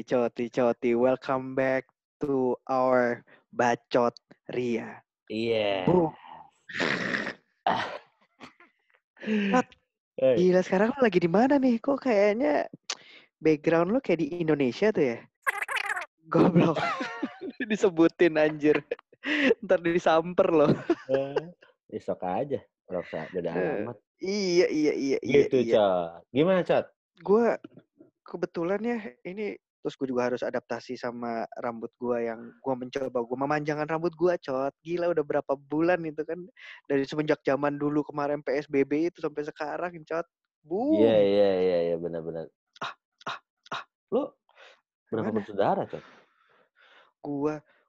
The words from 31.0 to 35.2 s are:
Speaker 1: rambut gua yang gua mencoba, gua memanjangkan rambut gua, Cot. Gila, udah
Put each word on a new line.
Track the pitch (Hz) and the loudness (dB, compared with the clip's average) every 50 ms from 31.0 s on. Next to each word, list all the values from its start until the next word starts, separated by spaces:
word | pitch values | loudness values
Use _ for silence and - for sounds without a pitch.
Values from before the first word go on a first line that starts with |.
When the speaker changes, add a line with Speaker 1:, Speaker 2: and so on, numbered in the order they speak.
| - 123 117 120 120 120 117 113 101 - - | -8 -10 -8 -8 -6 -6 -6 -6 -6 -8 -10
Speaker 1:
rambut | - - 120 117 113 117 113 _ | -8 -8 -8 -8 -8 -10 -12 _
gua | _ 123 120 123 117 | _ -4 -4 -2 -2
yang | 117 117 113 113 117 117 - _ | -2 -4 -6 -8 -12 -18 -20 _
gua | - 135 131 | -6 -6 -4
mencoba, | 123 127 127 - 139 131 127 123 123 | -4 -6 -8 -6 -6 -6 -4 -4 -4
gua | 110 - 127 131 | -4 -4 -4 -2
memanjangkan | 139 147 151 151 147 156 147 151 151 | -2 0 0 0 -2 -2 -4 -4 -2
rambut | 156 160 160 165 175 160 | -4 -2 -2 -2 -4 -2
gua, | 151 175 180 175 | 0 0 0 0
Cot. | - - 143 131 131 135 139 - _ | -2 -4 -4 -4 -2 -2 -4 -6 _
Gila, | - 160 175 175 175 175 | -8 -6 -4 -2 -2 0
udah | 170 156 | 0 0